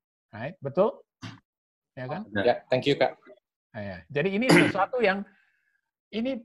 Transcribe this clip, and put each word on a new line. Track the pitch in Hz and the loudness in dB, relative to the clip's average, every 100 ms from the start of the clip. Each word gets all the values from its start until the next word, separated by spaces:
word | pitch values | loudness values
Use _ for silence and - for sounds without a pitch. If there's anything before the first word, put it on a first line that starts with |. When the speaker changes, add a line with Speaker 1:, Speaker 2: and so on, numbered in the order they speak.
| _ _ _ | _ _ _
Speaker 1:
Right? | 107 135 - | -12 -12 -10
Betul? | 139 156 214 - _ _ - - _ _ _ _ _ | -4 2 2 0 _ _ -16 -16 _ _ _ _ _
Ya | - 127 | -12 -10
kan? | 170 208 | -10 -6
Speaker 2:
Ya, | 104 113 113 - | 0 2 0 0
thank | 127 135 | 0 2
you, | 135 | 2
Kak. | 131 - - - _ _ _ | 0 -2 -18 -20 _ _ _
Speaker 1:
Nah, | 110 | -12
ya. | 101 90 - | -10 -12 -6
Jadi | 135 185 196 | -2 -2 0
ini | 254 | 4
sesuatu | 311 302 190 196 254 | 6 4 2 -2 0
yang, | 202 196 208 _ _ _ _ _ _ _ _ | 0 0 -6 _ _ _ _ _ _ _ _
ini | 214 247 262 | -6 -4 -6